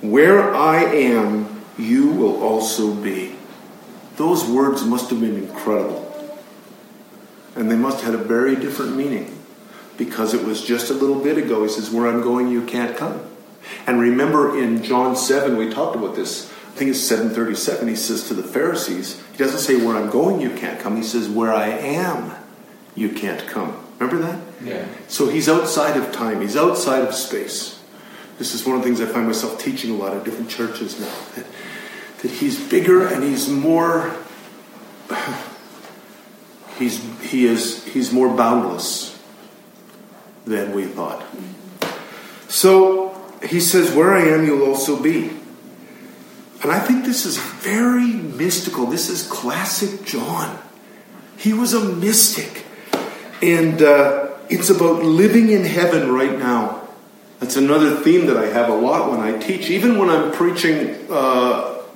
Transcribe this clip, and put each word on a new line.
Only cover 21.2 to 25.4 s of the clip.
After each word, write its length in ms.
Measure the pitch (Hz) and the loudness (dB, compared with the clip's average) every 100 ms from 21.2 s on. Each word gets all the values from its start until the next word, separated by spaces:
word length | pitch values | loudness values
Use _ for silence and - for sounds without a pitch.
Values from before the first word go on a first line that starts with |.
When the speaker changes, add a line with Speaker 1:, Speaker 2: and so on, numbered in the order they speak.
| 104 | -2
Speaker 1:
"Where 240 | 104 113 | -2 0
I 180 | 110 107 | 0 0
am, 600 | 107 135 151 180 139 - - - - - - - | -4 -4 -2 -2 -4 -8 -12 -20 -20 -20 -20 -18
you 140 | - 104 | -6 -6
can't 360 | - 101 82 - | -4 -6 -8 -8
come." 260 | 113 85 - - - | -8 -8 -10 -16 -6
Remember 260 | 123 165 | -4 -2
that? 140 | 160 - - - | -4 -6 -12 -14
Speaker 2:
Yeah. 240 | 120 92 - - - | -12 -10 -10 -14 -12
Speaker 1:
So 200 | - 139 | -2 0
he's 200 | 156 | 2